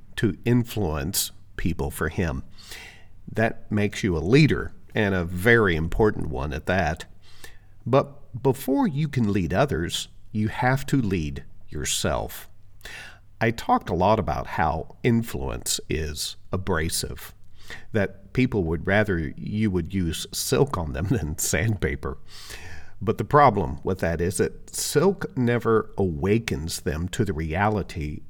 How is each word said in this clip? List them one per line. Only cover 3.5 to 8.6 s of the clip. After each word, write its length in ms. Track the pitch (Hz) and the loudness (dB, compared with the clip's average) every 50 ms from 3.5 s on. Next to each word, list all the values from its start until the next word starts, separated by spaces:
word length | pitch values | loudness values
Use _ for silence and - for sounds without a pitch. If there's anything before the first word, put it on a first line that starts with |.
| - - - - | 0 -4 -6 -2
makes 320 | 107 104 104 101 - - | 0 0 0 0 0 0
you 140 | - 98 85 | 0 0 2
a 20 | 78 | 2
leader, 560 | 76 92 127 151 156 120 - 64 - - - - - - - | 2 6 6 8 8 6 4 2 -2 -6 -10 -12 -12 -6 0
and 180 | 113 107 98 95 | 0 2 2 2
a 100 | 90 85 | 2 0
very 520 | 85 90 90 95 120 117 117 107 92 82 | -2 -2 2 6 6 8 8 8 6 4
important 500 | 78 80 82 - - 110 107 - 85 82 | 2 2 2 4 4 4 4 4 2 -2
one 260 | 78 67 64 69 76 | -2 -2 -4 -4 -4
at 140 | - 82 - | -4 -4 0
that. 380 | - 90 95 87 147 160 - - - - - - - - - - - - - - - - - - | 0 2 2 2 2 0 -4 -8 -14 -16 -18 -16 -14 -14 -12 -12 -12 -14 -16 -18 -18 -16 -10 -2
But 560 | 117 123 139 - - - - - - - 120 | 2 4 4 4 2 -4 -14 -16 -12 -8 -2
before 460 | - 135 127 - | 0 0 0 0